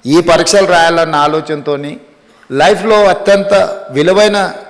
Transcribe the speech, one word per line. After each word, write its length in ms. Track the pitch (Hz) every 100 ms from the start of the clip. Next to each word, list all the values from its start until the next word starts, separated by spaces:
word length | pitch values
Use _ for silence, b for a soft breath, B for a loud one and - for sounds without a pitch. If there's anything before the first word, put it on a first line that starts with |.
| 123 160
ఈ 20 | 170
పరీక్షలు 380 | 165 165 202 190
రాయాలన్న 420 | 175 165 170 160 151 147
ఆలోచనతోని 680 | 156 156 151 143 143 143 - - _ b b b 135
లైఫ్లో 360 | 165 202 208 214 202
అత్యంత 400 | 175 - 196 196 196 185 - - 131
విలువైన 400 | 160 190 214 208 185 143